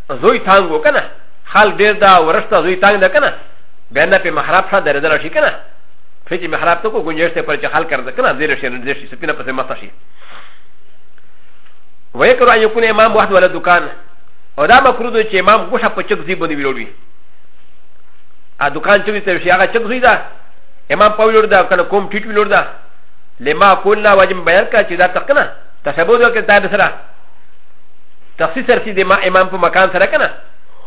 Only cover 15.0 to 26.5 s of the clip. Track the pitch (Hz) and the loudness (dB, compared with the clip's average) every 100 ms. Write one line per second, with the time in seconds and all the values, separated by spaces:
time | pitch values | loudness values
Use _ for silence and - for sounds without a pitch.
15 | 233 220 214 185 180 220 - 226 220 190 | -2 -2 0 2 4 2 2 -2 -2 -2
16 | 180 190 147 175 160 147 139 120 104 - | -4 -4 -4 -4 -4 -2 -4 -4 -6 -8
17 | - - - - - - - - - - | -8 -8 -8 -8 -8 -8 -8 -8 -8 -8
18 | - - - - - - 143 151 185 202 | -8 -8 -8 -8 -6 -2 -2 0 2 2
19 | 196 208 190 170 180 185 185 233 214 254 | 2 -2 -2 -2 2 2 4 0 -2 2
20 | 247 196 - - - - - - - 160 | 2 2 -2 -8 -8 -8 -8 -8 -4 2
21 | 214 214 220 220 214 196 175 180 170 202 | 2 4 4 4 4 4 4 0 2 0
22 | 190 208 220 208 208 185 139 - - - | 0 -4 -2 0 2 2 0 -6 -8 -8
23 | - - - - 131 156 196 185 196 214 | -8 -8 -8 -6 -2 2 4 4 2 2
24 | 214 196 185 190 165 185 - 220 202 175 | 4 6 4 2 2 2 4 2 0 2
25 | 180 180 - 285 190 - - - 147 160 | 2 2 0 2 0 -4 -8 -6 -4 0
26 | 170 240 233 226 202 | 2 4 4 2 2